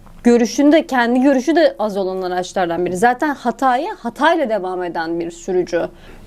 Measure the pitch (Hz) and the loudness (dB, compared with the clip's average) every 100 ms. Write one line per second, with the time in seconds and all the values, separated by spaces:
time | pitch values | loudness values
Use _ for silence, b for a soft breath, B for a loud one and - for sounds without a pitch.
0 | b - 240 240 226 - 285 320 311 262 | b -2 2 4 2 2 4 4 2 -2
1 | 233 254 269 269 240 311 294 - 214 196 | 0 2 2 2 2 2 2 2 -4 -2
2 | 185 185 180 180 185 202 175 170 180 180 | -4 -4 -4 -4 -4 -4 -2 -2 -4 0
3 | 240 247 302 269 247 - 269 247 370 392 | 0 2 -2 -2 -4 -2 0 0 -4 -8
4 | 240 - 302 339 254 214 180 180 180 170 | -10 0 0 2 0 -4 -4 -6 -6 -6
5 | 165 170 170 170 - 185 165 170 165 B | -6 -6 -8 -10 -4 -2 -2 -4 -4 B
6 | B B | B B